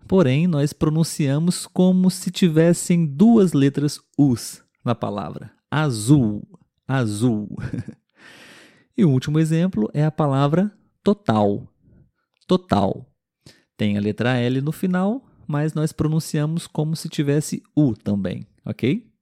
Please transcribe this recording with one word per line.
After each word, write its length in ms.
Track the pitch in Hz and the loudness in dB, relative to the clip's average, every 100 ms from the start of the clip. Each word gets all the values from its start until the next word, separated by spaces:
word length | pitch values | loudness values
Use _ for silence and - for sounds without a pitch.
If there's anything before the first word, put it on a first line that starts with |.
| - | 2
porém 400 | 190 147 135 180 | 2 4 2 2
nós 260 | 151 143 | 0 -2
pronunciamos 920 | - 156 156 165 - 143 139 170 180 - | 0 -2 0 -2 -2 -2 0 0 -2 -6
como 420 | - 185 185 185 | 0 2 4 2
se 220 | - - | 0 -8
tivessem 720 | - 180 156 165 170 - 175 | 0 2 4 4 2 0 0
duas 480 | 165 139 214 233 185 | 0 4 6 6 4
letras 460 | 147 139 143 147 - _ - | 4 2 2 -4 -6 _ 0
Us 460 | 143 117 - - _ _ | 2 2 -4 -16 _ _
na 120 | - | -6
palavra. 560 | 117 110 101 82 - 113 _ _ | -4 -4 -6 -8 -12 -18 _ _
Azul, 760 | 139 156 113 107 151 113 107 - - _ _ _ | -4 -2 -2 4 4 4 -2 -12 -20 _ _ _
azul. 640 | 135 113 101 123 107 104 - | -2 -2 0 0 0 -4 -10
<laughs> 500 | - 113 - - _ _ - - - - - _ _ - | -8 -8 -10 -16 _ _ -20 -20 -20 -20 -20 _ _ 0
E 80 | |
o 60 | 185 | 2
último 260 | 131 139 151 | 2 0 -2
exemplo 500 | 160 160 180 214 214 | 0 0 0 -2 -4
é 100 | - | -2
a 60 | 151 | -2
palavra 640 | - 151 135 143 165 208 _ _ _ | 0 -2 2 2 2 0 _ _ _
total. 640 | - - - 110 104 101 - _ _ _ _ _ _ _ _ | -2 -2 0 0 2 -2 -8 _ _ _ _ _ _ _ _
Total. 600 | 185 _ 98 98 - 127 _ _ _ - _ _ _ | -2 _ 0 0 -4 -12 _ _ _ -20 _ _ _
Tem 180 | 107 | -2
a 60 | 101 | -2
letra 360 | 101 101 117 127 | -2 -2 -2 0
L 220 | 120 131 | -2 -2
no 120 | 143 | -4
final, 520 | 160 185 185 190 254 _ _ - | -4 -4 -2 -2 -4 _ _ -8
mas 280 | 143 151 | -4 -4
nós 160 | 151 156 | -2 -4
pronunciamos 720 | - 151 156 - 156 147 165 | -2 -2 -2 -2 -4 -4 -4
como 300 | - - 156 | -6 -6 -4
se 120 | 165 165 | -6 -8
tivesse 540 | - 143 143 147 - _ | -4 0 0 -2 -8 _
U 180 | - 147 | 0 2
também, 520 | 110 - 101 92 92 - _ | 0 -4 -2 -2 -8 -12 _
ok? 420 | - 110 113 196 - _ | -12 -2 -2 -2 -6 _